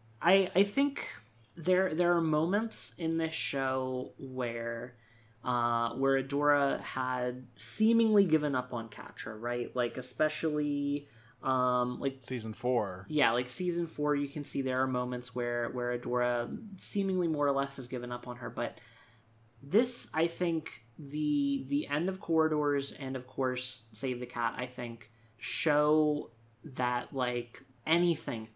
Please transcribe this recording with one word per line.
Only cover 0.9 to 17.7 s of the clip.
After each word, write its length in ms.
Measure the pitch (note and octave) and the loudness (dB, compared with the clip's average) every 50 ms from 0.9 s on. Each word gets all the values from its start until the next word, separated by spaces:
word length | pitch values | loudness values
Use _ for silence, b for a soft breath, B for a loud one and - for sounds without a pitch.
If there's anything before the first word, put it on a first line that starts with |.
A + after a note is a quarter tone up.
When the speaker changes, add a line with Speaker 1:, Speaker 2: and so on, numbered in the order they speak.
| C#4+ - - - - - - _ _ _ _ _ - | 0 -4 -10 -10 -12 -16 -18 _ _ _ _ _ -12
Speaker 1:
there, 380 | E3+ D3 F3+ F#3 F#3 F#3+ E3 D#3 | -4 2 4 4 4 4 2 2
there 180 | E3 F3 F3 F3 | 2 4 4 4
are 60 | E3+ | 4
moments 720 | E3 D#3 D#3 D3+ D#3+ F3 G3 A3 A#3 A3 - - - - - - | 4 2 2 2 2 2 2 0 0 0 -2 -2 -2 -2 -4 -4
in 180 | E3 D#3+ E3 | -4 -2 -2
this 160 | E3 D#3+ D#3 | -2 -2 -4
show 800 | - - - - C#3+ C#3 C3+ C3 C3 C3+ C3 C3 B2+ B2+ - - - - | -4 -4 -6 -4 -2 -2 0 0 0 0 -2 -2 -4 -4 -6 -8 -10 -12
where, 760 | C#3+ C3 B2+ B2+ B2 A#2 A#2 A#2 A#2 A#2 A#2 A#2 A#2+ B2 - b b b b b b b b b | -12 -8 -4 -4 -4 -4 -4 -4 -4 -4 -6 -6 -8 -10 -12 b b b b b b b b b
uh, 520 | - B2 B2 A#2+ A#2 A#2+ A#2 A#2 A#2 A#2 - | -2 0 0 2 2 2 2 2 0 0 0
where 280 | C3+ C3+ C3+ C3+ C3+ | 0 2 2 2 2
Adora 580 | C3+ C3 C#3 C#3+ D3 D3 C#3+ C#3+ C#3 C#3 - - | 0 0 0 2 4 4 4 4 4 2 0 -2
had 640 | - - - C3 B2+ B2+ B2+ B2 B2 B2+ B2 C3 C3 - - | -6 -8 -6 -4 -2 -2 -2 -2 -2 -4 -4 -6 -10 -14 -14
seemingly 680 | - - - - - G#3+ A3+ A#3 A3+ A3+ A3 G#3+ G3+ F#3+ | -10 -6 -4 0 2 4 4 6 6 6 6 6 6 6
given 300 | D#3+ D#3 D3 D3+ C#3+ C3+ | 6 4 2 2 2 0
up 200 | B2+ B2 - B2 | -2 -2 -4 -6
on 160 | A2+ A2+ A2+ | -8 -8 -8
Catra, 500 | - A#2+ A#2 A2 - - - A2+ A2 G#2+ | -10 -12 -14 -14 -12 -10 -10 -8 -8 -6
right? 340 | A#2 A#2+ B2 B2 A#2 - - | -4 -2 -2 -2 -4 -2 -2
Like, 220 | B2 A#2+ A2+ A#2 | 0 0 0 -2
especially, 1120 | C3 - - - - D#3 D3+ - - E3 D#3 D3+ D3+ D3 D3 C#3+ C#3+ C#3+ C#3+ C#3+ C#3+ - B B B B B B B | -4 -6 -4 0 0 0 0 0 0 -2 0 0 0 0 0 0 0 0 0 -2 -2 -4 B B B B B B B
um, 560 | - C3 C3 B2+ B2+ B2+ B2 B2 B2 B2 B2 - | -2 0 2 2 2 2 2 2 0 0 -2 -2
like 200 | C#3 C3+ C3 - | -2 -4 -4 -4
Speaker 2:
Season 320 | - - B2+ A#2 G#2+ A2 | -8 -6 -6 -6 -6 -6
four. 540 | G#2+ - - B2 B2+ A#2 G#2 G2 F#2 F#2 G2 - | -8 -4 0 0 2 2 0 -2 -4 -8 -8 -2
Speaker 1:
Yeah, 240 | D#3 D3 B2+ A2+ | 2 4 4 4
like, 160 | A#2 B2 B2+ - | 4 2 0 -2
season 380 | - - F3+ F3 E3+ F3 E3+ | -4 -2 -2 -2 0 -2 -2
four, 280 | D#3+ - - D3 D3 D3 | -4 -2 -2 0 2 2
you 140 | C#3+ C#3+ C#3 | 0 0 -4
can 160 | - D3 C3 | -4 -6 -4
see 160 | - - C#3 | -4 -2 -2
there 220 | C3 C3 B2+ C3 | -2 0 0 0
are 40 | C3 | 0
moments 480 | C3 B2+ B2+ B2 B2 B2+ B2 A#2+ - - | 0 0 -2 -2 -2 -4 -6 -6 -6 -4
where, 360 | B2 A#2+ A#2+ A#2+ A#2+ A#2 A#2 | -4 -2 -2 -2 -2 -2 -2
where 260 | B2+ B2 B2 B2 B2 | -4 -4 -2 -2 -2
Adora 600 | A#2+ - A#2+ B2 B2 B2 B2 A#2+ A#2+ A#2 - C#3 B2 - - - | -2 -2 -2 0 0 2 2 0 0 -2 -4 -6 -8 -10 -10 -10
seemingly 520 | - - - - G3+ G3 F#3+ F#3 F#3 F3 E3 | -8 -6 -4 -2 0 0 0 0 2 2 2
more 180 | D#3 D3 C#3+ | 2 2 2
or 60 | C#3 | 2
less 240 | C3+ C3+ C#3 C3+ | 2 2 0 -2